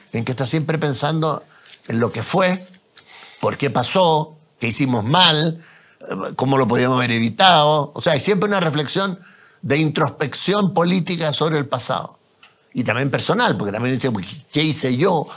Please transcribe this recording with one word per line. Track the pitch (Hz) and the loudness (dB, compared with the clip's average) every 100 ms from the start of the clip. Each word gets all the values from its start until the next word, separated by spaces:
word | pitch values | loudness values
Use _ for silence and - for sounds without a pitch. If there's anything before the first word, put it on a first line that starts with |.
| - | -8
en | - 117 | -6 -4
que | |
está | 123 127 | -2 -2
siempre | 160 156 156 | -2 -2 -2
pensando | 151 131 147 160 156 127 - - - - - | -2 -2 -2 0 0 -2 -8 -20 -20 -18 -6
en | 113 | -2
lo | 117 | 0
que | 117 | -2
fue, | 113 175 185 185 - - _ - - - - - | -2 2 2 0 -6 -20 _ -20 -20 -20 -20 -4
por | 107 104 | -4 -2
qué | 139 | -2
pasó, | 113 120 190 175 156 156 - _ - | 0 0 2 4 4 0 -10 _ -6
qué | 117 | -4
hicimos | - 135 120 104 | 0 0 0 2
mal, | 170 175 151 165 165 - - - _ | 4 6 4 0 -4 -12 -20 -20 _
eh, | - 95 92 - | -10 -8 -6 -2
cómo | 131 135 | 0 2
lo | 117 | 2
podíamos | 123 127 127 | 2 2 0
haber | 120 | 0
evitado. | 117 113 - 190 165 147 151 139 - | 0 0 2 4 6 4 2 -2 -2
O | |
sea, | 175 | 0
hay | 147 | 0
siempre | 180 202 202 | 0 0 0
una | 196 | 0
reflexión | 165 147 139 180 196 180 - - - - | 0 -2 -2 -2 -2 -6 -14 -20 -20 -12
de | - 151 | -2 0
introspección | 156 170 143 - 143 - - 202 190 | 0 0 -2 -2 -4 -2 0 0 0
política | 170 175 185 160 170 156 | 2 0 0 -2 -4 -4
sobre | - 156 156 | -2 -2 -2
el | 143 | -2
pasado. | 127 - 92 80 - _ _ - _ _ | -4 -4 -4 -6 -16 _ _ -20 _ _
Y | 123 | -6
también | 110 113 139 | -2 -2 -2
personal, | 135 - 196 226 113 | -2 -2 0 0 0
porque | 101 | -2
también | 107 123 131 | -2 -2 -2
dice, | 135 107 85 - - | -2 -4 -6 -12 -6
"¿qué | 147 | -2
hice | 156 151 131 123 | 0 0 -2 0
yo | 185 165 - | 2 0 -4